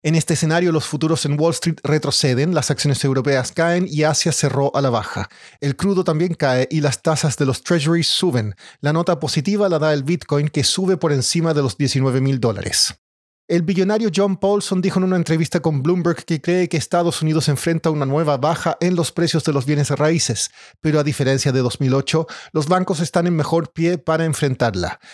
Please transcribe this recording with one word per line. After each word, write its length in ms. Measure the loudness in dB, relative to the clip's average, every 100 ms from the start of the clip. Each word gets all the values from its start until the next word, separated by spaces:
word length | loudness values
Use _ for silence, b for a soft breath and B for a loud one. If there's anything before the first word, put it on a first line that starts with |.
En 140 | 0 0
este 200 | 0 0
escenario, 360 | 2 2 2
los 140 | 0 -2
futuros 400 | -2 0 0 0
en 120 | 0
Wall 140 | 0
Street 240 | 0 -4 -4
retroceden, 720 | 0 0 0 0 2 2 2 0
las 160 | 0
acciones 320 | 0 0 0
europeas 480 | 0 0 0 0 -2
caen 340 | 0 2 2 0
y 180 | 0
Asia 280 | 0 2 0
cerró 420 | 0 0 0 0
a 60 | 2
la 100 | 0
baja. 380 | 0 -2 -8 -10 B B B
El 160 | -6 -2
crudo 300 | 0 0 0
también 300 | 0 -2 0
cae 340 | 0 2 0
y 80 | 0
las 220 | 0 0
tasas 340 | 0 0 0 0
de 100 | -2
los 180 | -2
treasuries 440 | 0 0 2 0 0
suben. 480 | 0 0 0 -4 -8 B B
La 140 | -2
nota 260 | 0 0 0
positiva 480 | 0 -2 0 0 2
la 100 | 2
da 160 | 2
el 100 | 0
Bitcoin, 440 | 0 -2 0 -2 0
que 160 | 0
sube 320 | -2 0 0 0
por 160 | 0
encima 420 | 0 0 0 0
de 100 | 2
los 140 | 0 0
diecinueve 440 | -2 0 0 2
mil 180 | 0 0
dólares. 560 | 0 -2 -4 -2 -2 -4 _ _ _ _ -2
El 140 | -2
billonario 460 | 0 0 2 2 0 0
John 220 | 0 2
Paulson 440 | 0 0 0 0
dijo 180 | 0 0
en 40 |
una 140 | 2 0
entrevista 420 | 0 0 0 0
con 240 | 0 0
Bloomberg 400 | 0 2 0 -2
que 160 | -2 -4
cree 300 | 0 0 2
que 80 | -2
Estados 440 | 0 0 0 0
Unidos 280 | 0 0 0
enfrenta 400 | 0 0 0 0
una 160 | -2 0
nueva 320 | 0 0 0
baja 400 | 0 0 -2 0
en 160 | 0 0
los 160 | -2
precios 320 | -2 0 0
de 80 | 0
los 140 | -2 0
bienes 240 | 0 0
raíces, 600 | 0 0 0 0 -4 -6 B B B
pero 220 | 0 0
a 20 |
diferencia 480 | 0 0 0 2 2
de 80 | 0
dos 220 | 0 0
mil 120 | 0
ocho, 320 | 0 0 -2 -2 B B
los 160 | -4 0
bancos 320 | 0 0 -2
están 260 | -2 0 2
en 80 | 0
mejor 380 | 0 0 -2
pie 240 | -2 0 0
para 260 | -2 0
enfrentarla. 800 | 0 0 0 0 0 0 -4 -8 B